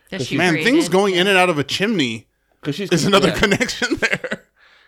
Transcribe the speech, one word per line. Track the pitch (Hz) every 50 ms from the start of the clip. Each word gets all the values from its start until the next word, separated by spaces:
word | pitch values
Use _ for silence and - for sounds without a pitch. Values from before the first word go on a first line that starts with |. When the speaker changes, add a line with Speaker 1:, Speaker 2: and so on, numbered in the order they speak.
| _ -
Speaker 1:
That | 185 185
Speaker 2:
'Cause | 127
Speaker 1:
she | - -
Speaker 3:
Man, | - 359 359 160
Speaker 1:
created. | 156 156 226
Speaker 3:
things | 269 339 294 170
going | 175 190 202 202 185
Speaker 1:
Yeah. | 175
Speaker 3:
in | 180 202
and | 196 185
out | 180 180
of | 170 143
a | 135
chimney | - - - 190 226 226 170 135 117 113 113 - _ _ _ _ _ _ _
Speaker 2:
'cause | - 147 139
she's | - 202 170
Speaker 3:
is | 175 160
Speaker 2:
con-, | 143 196
Speaker 3:
another | 196 196 190 -
Speaker 2:
yeah. | - -
Speaker 3:
connection | 220 202 196 - 254 - - - 240 - 269
<laughs> | -
there. | - - - - - - - - - _ _ _ _ _ _ _ _